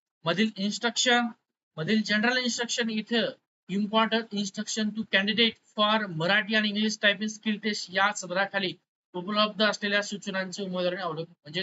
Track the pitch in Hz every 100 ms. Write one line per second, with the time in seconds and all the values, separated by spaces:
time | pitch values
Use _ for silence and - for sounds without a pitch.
0 | _ _ 160 175 220 190 202 202 233 233
1 | 247 240 233 - _ _ _ - 160 220
2 | 214 214 233 254 247 240 240 - 226 220
3 | 214 233 170 - _ _ - 196 208 220
4 | 220 226 226 202 202 - 220 - 214 214
5 | - 196 202 214 226 - _ - 208 220
6 | 202 160 170 202 202 220 214 202 214 214
7 | 208 196 214 214 220 208 220 208 - 185
8 | 202 202 180 180 196 196 185 - _ _
9 | _ 180 180 208 214 185 208 202 208 202
10 | 202 202 202 190 190 180 196 180 180 185
11 | 175 156 165 _ 147 170